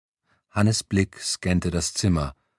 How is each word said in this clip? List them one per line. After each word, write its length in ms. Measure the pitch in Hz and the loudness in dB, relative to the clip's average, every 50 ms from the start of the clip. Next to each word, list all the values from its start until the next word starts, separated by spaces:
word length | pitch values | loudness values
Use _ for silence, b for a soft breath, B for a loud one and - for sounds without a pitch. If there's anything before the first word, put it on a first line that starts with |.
| _ _ _ _ _ _ _ _ _ _ | _ _ _ _ _ _ _ _ _ _
Hannes 340 | - 104 104 110 110 - - | -2 2 2 2 2 0 -2
Blick 360 | - 101 98 95 - - - | 0 2 2 2 0 -2 -12
scannte 520 | - - - - - 92 90 87 - 87 | -8 -8 -8 -4 -2 0 0 2 0 0
das 220 | 85 85 80 - - | -2 -2 -4 -4 -4
Zimmer, 420 | - - 98 87 78 73 69 - _ _ _ _ | 0 0 2 2 2 0 -4 -8 _ _ _ _